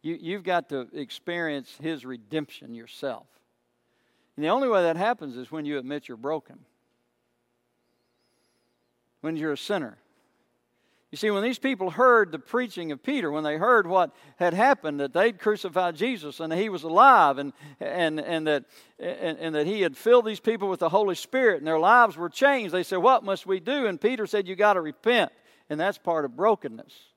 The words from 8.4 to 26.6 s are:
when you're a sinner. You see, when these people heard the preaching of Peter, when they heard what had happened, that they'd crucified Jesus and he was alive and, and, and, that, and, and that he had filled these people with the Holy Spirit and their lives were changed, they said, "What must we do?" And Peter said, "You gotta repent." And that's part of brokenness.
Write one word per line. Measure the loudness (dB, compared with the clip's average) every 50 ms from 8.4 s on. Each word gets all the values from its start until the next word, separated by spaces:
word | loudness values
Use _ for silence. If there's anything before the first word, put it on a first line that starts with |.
| _ _ _ _ _ _ _ _ _ _ _ _ _ _ _ _
when | -8 -8 -6
you're | -4 -4 -4 -4
a |
sinner. | -6 -4 -4 -4 -4 -4 -8 -12 _ _ _ _ _ _ _ _ _ _ _ _ _ _ _ _ _ _ _ _ _ _ _
You | -8
see, | -4 -2 0
when | 0 0 -2
these | -2 -4 -2
people | -4 -4 -4 -2 -4 -6
heard | 0 4 4 6 6 4 2 0
the | -4 -14
preaching | -10 -4 -4 -4 -4 -4 -8 -10 -8 -8
of | -10 -8 _
Peter, | -4 -4 -2 -2 -2
when | -4 -4 -4
they | -4 -2
heard | 0 2 4 4 4 2
what | 2 2 2 2 0 _ _ -20 -20 _
had | _ -2 0 2
happened, | 4 4 4 2 2 -2 -6 -4 -4
that | -6 -2 0
they'd | 2 2 2 0
crucified | 0 -2 -2 -2 -2 -6 -4 -2 -2 -2 -2 -2
Jesus | -2 -4 -4 -4 -6 -10 -14 -12 -10
and | -6 -4
he | -2 -2 -2 -2
was | -4 -8
alive | -6 2 6 8 10 10 10 8 6 4 4
and, | 0 -6 -8 -10 _ -20 -20 -14 _
and, | -8 -6 -2 0 0 0 0 -4
and, | -4 -4 -4 -2 0
that, | 0 0 0 -2 _ _ -20 -20 _ _
and, | -10 -10 -10 -8 -6 -6 -6 -6
and | -6 -6 -4 -2
that | -2 -2
he | -2 0 0
had | -2 -2 -2
filled | -2 4 6 6 6 6
these | 2 -6 -2
people | -2 -2 -2 -2 -4 -4
with | -2 -2
the | -2 2
Holy | 2 2 2 2 -2
Spirit | -4 -8 _ -2 2 4 4 2 2
and | -2
their | 0 0
lives | 2 6 6 8 8 6 4 2
were | -6 -10 -8
changed, | -2 2 2 2 2 2 -2 -4 -4
they | -4
said, | -4 -2 -4
"What | 2 4 4 4 4 2
must | -2 -6 -6 -2
we | -4 -4 -4
do?" | -2 -4 -2 -2 -2
And | -2 -4 0
Peter | -2 -2 0 0 -4
said, | -2 -2 -4 -2
"You | -4 -2
gotta | 2 4 4 4 2
repent." | -2 -6 -10 _ 0 2 2 2 2 0 _ _ _ _ _ _ _ _
And | -4 -2
that's | -2 -2 -2 -4
part | _ -4 -2 -2 -4
of | -4 -4
brokenness. | 0 2 2 2 0